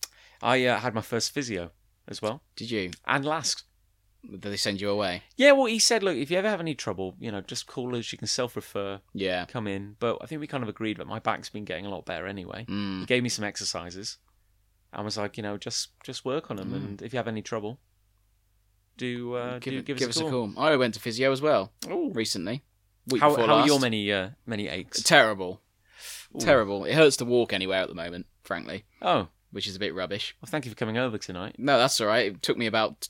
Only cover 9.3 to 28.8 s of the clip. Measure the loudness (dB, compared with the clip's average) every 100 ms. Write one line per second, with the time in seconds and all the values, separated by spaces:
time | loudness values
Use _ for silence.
9.3 | -2 -4 -6 -4 -6 -8 -4 -2 -2 -6
10.3 | -10 -8 -6 -6 -4 -4 -4 -8 -4 -2
11.3 | -4 -6 -10 -8 -8 -8 -8 -8 -8 -6
12.3 | -8 -10 -10 -6 -6 -4 -4 0 0 0
13.3 | -2 -6 -6 -6 -6 -8 -10 -12 -14 _
14.3 | _ _ _ _ _ _ -8 -6 -4 -6
15.3 | -6 -6 -6 -6 -6 -6 _ -14 -8 -4
16.3 | -4 -4 -8 -6 -6 -8 -10 -8 -6 -4
17.3 | -6 -6 -6 -6 -10 _ _ _ _ _
18.3 | _ _ _ _ _ _ -8 -6 -6 -6
19.3 | -4 -6 -6 -6 -6 -4 -2 -2 -2 -2
20.3 | -2 -2 0 2 4 2 0 -6 0 2
21.3 | 2 4 4 2 -6 -6 -2 -2 -2 -2
22.3 | -2 -4 -6 -8 _ _ _ -2 4 6
23.3 | 6 6 6 6 6 4 0 2 0 -2
24.3 | -8 -6 -6 -4 -6 -6 -2 8 8 8
25.3 | 4 -6 -8 _ _ _ -20 -16 -16 -12
26.3 | 0 6 6 4 0 2 8 8 6 4
27.3 | 4 4 0 2 0 0 -4 -8 -8 -12
28.3 | _ -8 -6 -6 -10